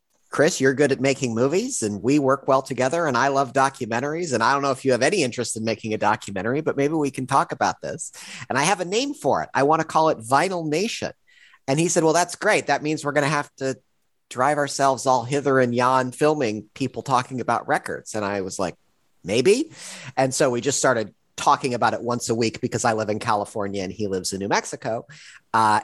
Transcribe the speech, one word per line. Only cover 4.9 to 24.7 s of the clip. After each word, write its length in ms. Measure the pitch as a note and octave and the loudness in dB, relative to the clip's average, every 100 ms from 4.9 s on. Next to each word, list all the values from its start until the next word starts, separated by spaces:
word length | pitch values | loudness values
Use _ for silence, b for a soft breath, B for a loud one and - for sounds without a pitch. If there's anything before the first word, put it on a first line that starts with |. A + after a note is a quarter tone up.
have 100 | A#2+ | 2
any 180 | C#3 G3 | 2 2
interest 340 | B2+ A#2+ A#2 A2 | 0 -2 -6 -4
in 80 | |
making 300 | A2+ G#2+ A2+ | -4 -4 -4
a 60 | G#2+ | 0
documentary, 640 | G#2 G#2+ - G2 G#2 C#3 | 2 0 -2 -6 -4 -2
but 140 | D#3 - | -2 0
maybe 200 | C#3+ D#3+ | 0 0
we 160 | C#3+ | -2
can 160 | C3+ C3 | -4 0
talk 240 | C#3 E3+ | 0 0
about 280 | C#3 G2+ - | 0 -2 -2
this. 300 | C#2+ - - B B B B | -8 -10 -12 B B B B
And 80 | B2 | 0
I 60 | |
have 180 | D#3 F3+ | 2 0
a 40 | F3 | -2
name 280 | G#3 C#4+ | -2 -4
for 300 | D4 C#3+ F#2 | -4 -2 0
it. 60 | D2+ | 0
I 80 | - | 0
want 180 | C#3+ D#3+ | 2 2
to 60 | D#3+ | 2
call 220 | D#3 D#3+ | 0 2
it 80 | C3 | 0
Vinyl 500 | A2+ C3+ F#3 F3+ D#3 | 0 2 2 -2 -4
Nation." 440 | D3+ A3+ - F#2 - b b b b - | -2 -2 -4 -8 -10 b b b b -2
And 120 | C#3+ | 0
he 80 | E3+ | 2
said, 160 | F3 | 2
"Well, 100 | D#3+ | 4
that's 220 | D#3+ F3 - | 4 0 0
great. 300 | G3+ F3 - | 0 2 2
That 180 | C#3 | -2
means 220 | D3+ D3+ C#3+ | -2 -4 -4
we're 60 | |
gonna 160 | D3 C#3+ | -2 -2
have 220 | D3+ C#3+ - | -2 -4 -6
to 200 | C3+ B2+ _ _ _ _ _ | -6 -6 _ _ _ _ _
drive 280 | A#2+ C3 D3 | -2 0 2
ourselves 480 | C#3+ - C#3 B2+ C3+ | -2 2 2 2 2
all 200 | B2+ A#2 | 0 0
hither 340 | C#3+ C#3 C3 | -2 2 4
and 160 | B2 A#2+ | 4 4
yon 360 | B2 C3 B2+ | 4 4 0
filming 560 | - D3+ D3+ A#2 G#2+ G#2 | 0 2 2 0 -2 -8
people 300 | - C3+ A#2+ | -6 -6 -6
talking 360 | B2 B2 B2+ C3 | 0 0 0 -4
about 280 | A2 A#2 - | -2 -2 0
records." 480 | D#3 - D2 - G#2+ | -2 -2 -10 -8 -4
And 100 | G2+ | -2
I 160 | G2+ | -4
was 160 | F#2+ - | -4 -4
like, 160 | F2+ - _ _ _ _ | -6 -6 _ _ _ _
"Maybe." 480 | E2+ A2 F3+ A#3 D#4+ B B B B - | -2 2 4 2 0 B B B B -2
And 160 | C3+ | 0
so 160 | C3 C#3+ | 2 0
we 100 | A#2+ | 2
just 200 | C3 B2+ | -2 0
started 340 | C#3 A#2 G#2 - _ - | 2 2 -2 -10 _ -2
talking 400 | - C#3 C#3 A#2+ | 2 2 0 0
about 180 | A2+ | 0
it 80 | A2 | 0
once 280 | A#2 A#2+ - | -2 -4 -2
a 60 | A#2 | 0
week 240 | A#2 - | 0 -2
because 240 | A#2 A#2 A#2+ | -4 0 0
I 80 | |
live 160 | A2+ G#2+ | 0 0
in 100 | G#2+ | -2
California 640 | A2+ G#2+ G2+ A2+ G2+ G2 | 0 0 -2 -6 -6 -6
and 80 | F#2 | -6
he 160 | F#2 G#2 | -6 -4
lives 260 | F#2+ F#2 | -4 -4
in 60 | F#2+ | -6
New 80 | G2 | -2
Mexico. 580 | F#3+ - | -2 -4